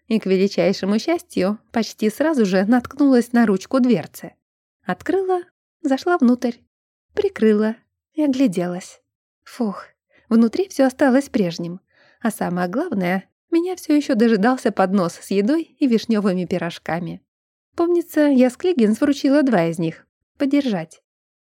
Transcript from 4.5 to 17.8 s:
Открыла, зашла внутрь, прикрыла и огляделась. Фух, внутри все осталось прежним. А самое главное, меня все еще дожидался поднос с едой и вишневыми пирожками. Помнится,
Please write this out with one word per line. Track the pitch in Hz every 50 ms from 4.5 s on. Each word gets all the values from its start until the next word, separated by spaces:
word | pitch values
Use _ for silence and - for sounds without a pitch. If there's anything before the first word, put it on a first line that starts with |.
| _ _ _ _ _ _ _
Открыла, | - 180 - - - 311 381 381 370 370 359 349 - _ _ _ _ _ _
зашла | - 285 262 269 - 349 349 349
внутрь, | 254 233 247 247 - 240 - - _ _ _ _ _ _ _ _ _ _ _
прикрыла | - 415 392 - - 226 220 214 208 214 220 226 - _ _ _ _ _ _ _
и | 311 302
огляделась. | 285 254 254 277 247 170 180 175 175 175 180 - - - _ _ _ _ _ _ _ _ _ _
Фух, | - - - 240 208 190 - - - _ _ _ _ _ _ _ _
внутри | 220 226 233 226 - - 381 -
все | - - 269
осталось | 262 254 - 302 269 240 269 277 277
прежним. | - - 196 170 165 - 170 170 175 185 - _ _ _ _ _ _ _
А | - 226
самое | 196 - 196 175 175 180 180 180
главное, | 185 247 330 370 285 196 180 175 185 190 185 _ _ _ _ _
меня | - 330 339 370 370
все | 359 - - 302
еще | 294 285 - 285
дожидался | 214 233 233 226 202 196 247 262 254 - 226
поднос | 208 - 190 190 190 202 180 175 -
с | - - -
едой | 196 190 208 214 294 330 320
и | - _ _ 302 262
вишневыми | 233 208 - - 226 208 196 208 180 185 180
пирожками. | 165 - 175 170 170 165 - - - 156 170 175 165 170 185 - _ _ _ _ _ _ _ _ _ _
Помнится, | -